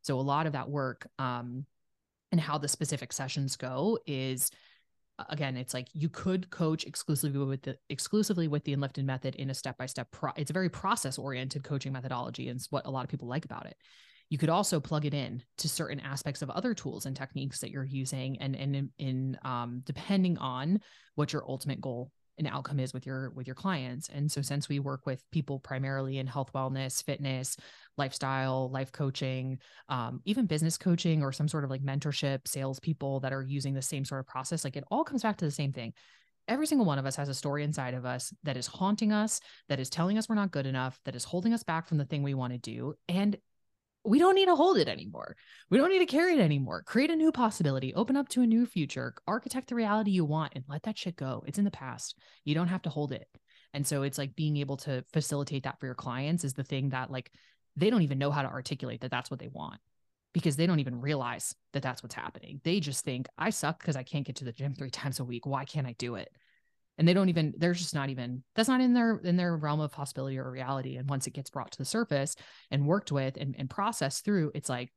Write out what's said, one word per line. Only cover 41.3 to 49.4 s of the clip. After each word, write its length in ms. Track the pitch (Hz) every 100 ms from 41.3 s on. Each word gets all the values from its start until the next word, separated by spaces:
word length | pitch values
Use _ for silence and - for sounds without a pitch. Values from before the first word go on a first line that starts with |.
| 175 202
us 80 | 226
back 240 | - 160 165
from 100 | 151
the 80 |
thing 180 | 139 147
we 120 | 139
wanna 240 | 135 123 123
do. 340 | 113 120 127 - -
And 300 | 175 208 196 _ _ _ _ _ _
we 160 | 220 254
don't 160 | 359 392
need 100 | 381
to 80 |
hold 240 | 320 349 294
it 80 | 139
anymore. 500 | 92 - - - - - - -
We 100 | 220
don't 120 | 320
need 80 | 381
to 80 | 349
carry 280 | 269 359
it 40 | 320
anymore. 460 | 165 143 135 85
Create 260 | - 226 302
a 60 | 330
new 160 | 311
possibility, 600 | 311 226 - 156 135 131
open 220 | - 226 269
up 120 | 269
to 140 | 247
a 40 | 240
new 180 | 226
future, 520 | 240 180 139 - 123 - -
architect 420 | 220